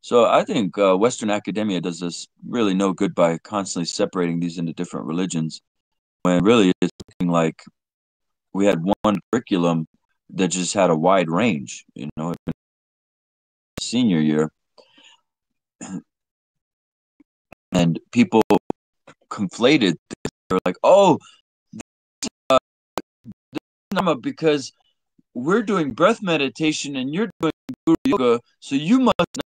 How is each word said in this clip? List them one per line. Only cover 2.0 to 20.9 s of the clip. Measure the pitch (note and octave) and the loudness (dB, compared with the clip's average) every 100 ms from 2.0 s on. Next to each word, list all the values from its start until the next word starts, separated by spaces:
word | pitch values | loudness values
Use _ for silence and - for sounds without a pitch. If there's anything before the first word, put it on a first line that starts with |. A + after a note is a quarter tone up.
us | F2 E2 - _ - | -10 -10 -18 _ -8
really | B2 G#2 | -2 0
no | F#2+ G2 | 2 0
good | E2+ G2 F2 | 0 -4 2
by | E2+ E2 | 2 0
constantly | - G#2 F#2+ F#2 E2 | -6 -8 -6 -6 -6
separating | - G2+ F#2 F2 E2 | -4 -4 -2 -4 -2
these | F2 E2+ | -4 -6
into | E2 | -8
different | D#2 F2 C#2+ A1 | -8 -10 -8 -8
religions, | E2+ F#2 - D#2+ - _ _ _ _ _ _ | -6 -4 -4 -6 -10 _ _ _ _ _ _
when | F2+ F2+ | 0 2
really | F#2 A#2+ F#2+ - | 4 4 4 2
it's | F2 _ - | -4 _ -20
looking | _ F2+ | _ 0
like | E2+ E2 - - _ _ _ _ _ _ _ _ | 0 0 -4 -20 _ _ _ _ _ _ _ _
we | F#2+ G2+ | 0 0
had | F2 F2 G2+ | 0 -2 0
one | A2 G2 _ | 0 -2 _
curriculum | A#2+ - F#2+ E2+ E2 D#2+ _ _ _ _ | -6 -2 0 0 0 -4 _ _ _ _
that | D#2+ F#2 | -4 -2
just | F2+ F2 | -2 -4
had | G#2 F2+ | 0 2
a | D#2+ | 2
wide | E2+ F#2+ E2 | 2 2 0
range, | E2+ A#2 D2 B1 - _ - | 0 0 -2 -8 -18 _ -16
you | D2 - | -14 -10
know, | E2 E2+ - - _ _ _ _ _ _ _ _ _ _ _ - | -8 -8 -10 -14 _ _ _ _ _ _ _ _ _ _ _ -14
senior | - A#2 A#2+ E2+ | -6 0 2 2
year. | D#2 D2+ D#2 _ _ _ _ _ - _ _ _ _ _ _ _ - F#2 _ _ _ _ _ _ _ _ _ _ _ _ _ _ _ - _ | 2 0 -2 _ _ _ _ _ -20 _ _ _ _ _ _ _ -12 -12 _ _ _ _ _ _ _ _ _ _ _ _ _ _ _ -20 _
And | F#2 E2+ D#2+ _ | 0 0 -2 _
people | A#2+ A#2+ A2+ - G2 _ - _ _ - _ _ | 0 2 4 4 2 _ -20 _ _ -20 _ _
conflated | - F#2+ - A#2+ D3+ G2 D#2 _ | -8 -8 0 2 4 2 -2 _
this. | - - _ _ | -16 -16 _ _
They're | F#2 F#2 | -2 -2
like, | - | 0
"Oh, | A#2+ | 4